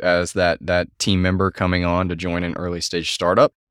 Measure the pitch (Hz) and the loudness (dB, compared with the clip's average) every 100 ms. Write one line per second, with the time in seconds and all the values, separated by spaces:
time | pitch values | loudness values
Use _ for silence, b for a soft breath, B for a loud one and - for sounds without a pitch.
0 | 87 87 87 98 87 - - 90 87 - | 0 2 0 0 0 0 0 -2 -2 -4
1 | 107 92 92 92 95 - 92 90 87 87 | 0 2 2 2 0 0 0 0 0 0
2 | 92 85 90 87 87 - 87 87 - 85 | -2 -4 -4 -4 -4 -6 -6 -6 -4 -4
3 | 80 - 87 101 147 - _ | -4 -2 2 4 2 0 _